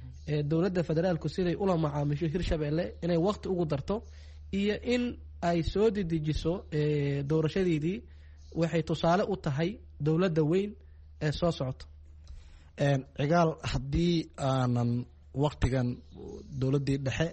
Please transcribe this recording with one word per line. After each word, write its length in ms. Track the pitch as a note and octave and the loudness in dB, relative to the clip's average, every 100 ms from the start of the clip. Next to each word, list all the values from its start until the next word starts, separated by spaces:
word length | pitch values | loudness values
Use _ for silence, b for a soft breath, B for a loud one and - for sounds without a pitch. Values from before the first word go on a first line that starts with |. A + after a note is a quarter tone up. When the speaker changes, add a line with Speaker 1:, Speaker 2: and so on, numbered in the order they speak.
| B - - | B -12 -4
Speaker 1:
ee, 180 | D3+ | -2
dowladda 380 | D3 E3 G3 F#3 | 0 2 2 0
federaalku 440 | D#3 D#3+ F#3 E3 D3+ | 0 2 2 0 -2
siday 260 | - F3 E3+ | -2 0 0
ula 180 | G3 E3+ | 0 2
macaamisho 480 | D3+ D3 C#3+ D3 E3 | 0 0 0 0 0
Hirshabelle 580 | F3 - D#3+ D3 D#3+ F#3+ - | 0 0 0 0 -2 -2 -4
inay 160 | E3+ E3+ | 0 2
waqti 300 | F#3+ G3+ G3 | 2 0 -2
ugu 160 | F3 D#3 | 0 0
darto 300 | C#3 - G#3+ - B B B - | -2 -2 -6 -6 B B B -6
iyo 240 | G3 G3+ G#3 | -2 0 0
in 200 | B3 B3 B3 - - - | 0 0 0 -6 -14 -4
ay 200 | E3+ E3+ | 0 2
soo 240 | D3+ F#3+ A3 | 2 2 2
dedejiso, 640 | G3+ E3 E3 D#3 D3 D#3+ F#3 - | 2 0 -2 0 0 0 -2 -2
ee, 540 | D3+ D3+ D3+ C#3+ C#3 | 0 2 2 0 0
doorashadeedii 760 | C#3 D#3+ D#3 G3 F3+ D#3 D#3+ A3 - b b b b - | 0 2 2 2 2 2 0 -4 -8 b b b b -2
waxay 280 | E3 E3 | 0 0
tusaale 400 | D#3 D#3 E3 F3+ | 0 2 4 4
u 120 | G#3+ F3+ | 2 -2
tahay 320 | D#3+ C3+ E3+ A#3+ - - | -2 0 -2 -4 -12 -4
dowladda 420 | D3 D#3+ F#3+ D#3+ | 0 2 2 2
weyn 280 | D3+ F#3 G#3 - b b b - | 2 2 0 -6 b b b -4
ee 100 | D3+ | -2
soo 200 | - E3+ | 0 0
socota. 340 | - C3 - - - - - - b b b b - | 0 -4 -6 -12 -20 -20 -20 -18 b b b b 0
Speaker 2:
Een, 240 | C#3+ C3+ - - | 2 2 -2 -2
Cigaal, 340 | C#3+ E3+ D#3+ - | 2 4 4 2
haddii 520 | - C3+ C3+ D#3+ E3+ E3 - - | -4 -4 0 2 2 2 -2 -4
aanan 540 | C3+ C3 B2 A#2+ A#2+ A#2+ A#2+ - - | 0 2 2 2 2 0 -4 -14 -10
waqtigan 540 | C3+ D3 - B2+ C3 B2 - - - - - - C3+ | 0 0 2 2 2 0 -4 -12 -16 -14 -14 -10 -2
dowladdii 380 | C3 C#3+ C#3 C#3 | 0 2 2 0
dhexe 300 | C3+ A#2 E3 | 0 -2 -2